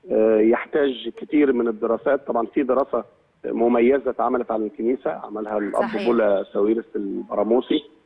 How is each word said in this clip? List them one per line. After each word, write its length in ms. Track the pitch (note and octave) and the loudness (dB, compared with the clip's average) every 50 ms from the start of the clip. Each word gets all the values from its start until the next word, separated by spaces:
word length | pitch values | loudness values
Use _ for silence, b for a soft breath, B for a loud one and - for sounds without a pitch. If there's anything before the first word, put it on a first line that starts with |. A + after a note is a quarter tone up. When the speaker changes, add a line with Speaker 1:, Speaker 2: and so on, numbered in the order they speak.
| _ F#3 | _ -2
Speaker 1:
آه، 260 | B2 A2+ A2 A2 A2 G#2+ | 0 2 4 4 4 4
يحتاج 680 | G#2+ A2+ A#2+ - - - - D#3 C#3+ C#3 C3 A2+ A2+ A#2 - - | 4 4 2 2 -2 -4 -2 0 0 0 -2 -4 -10 -12 -12 -12
كتير 360 | - - - D3 D3 C3+ C3 | -12 -2 2 2 4 4 2
من 140 | A#2+ A#2 A#2 | 2 0 -2
الدراسات. 600 | A2 G#2+ A#2 A2+ A2+ A2 - D3 C#3 C3+ - - | -2 -2 -2 -2 -2 -2 0 0 -2 -2 -2 -4
طبعا 180 | A#2+ A#2 A#2 | -2 -2 -2
في 180 | - - D#3+ C#3+ | -2 -2 -2 0
دراسة 400 | B2 C3 B2 C#3 - - A#2 G#2+ - _ _ _ _ _ _ - | 0 0 0 0 -2 -2 -6 -6 -8 _ _ _ _ _ _ -8
مميزة 640 | A#2+ A#2 A2+ A#2 A#2+ A#2+ A#2+ A#2 B2 C3+ C#3 B2 B2+ | -6 -2 0 2 2 4 4 4 4 4 2 0 -4
اتعملت 400 | A#2 - A#2 A#2+ B2+ B2+ A#2 - | -4 -2 -2 -2 0 -2 -2 -2
عن 120 | A2+ A2 A2 | -4 -4 -4
الكنيسة، 480 | G#2 - - A2 A#2 C3+ B2+ - D#3 | -6 -6 -4 -2 -2 -2 -2 -4 -8
عملها 460 | D#3 - - A2 G#2 G#2+ G#2+ G#2 G#2+ G#2 | -8 -6 -12 -12 -10 -10 -8 -4 -4 -4
الأب 240 | G#2 G2+ F#2+ - | -4 -2 -2 -2
Speaker 2:
صحيح. 240 | - - - A2 - A#2+ | -2 -2 -2 -4 0 0
Speaker 1:
بولا 360 | A#2 A#2 A2 G#2 G2+ F#2+ G2 - - | 2 2 2 2 2 0 -2 -4 -2
ساويرس 320 | G#2+ G2+ G#2+ A2 A2+ - - _ | 0 2 2 2 0 -2 -8 _
البراموسي 880 | G#2+ G2+ G2 G2 - G2+ G#2 A2 G#2 G#2 G#2+ A2+ B2+ A#2+ - - - - - _ _ _ | -8 -6 -6 -6 -8 -8 -6 -2 -2 0 2 2 0 2 0 -2 -2 -2 -6 _ _ _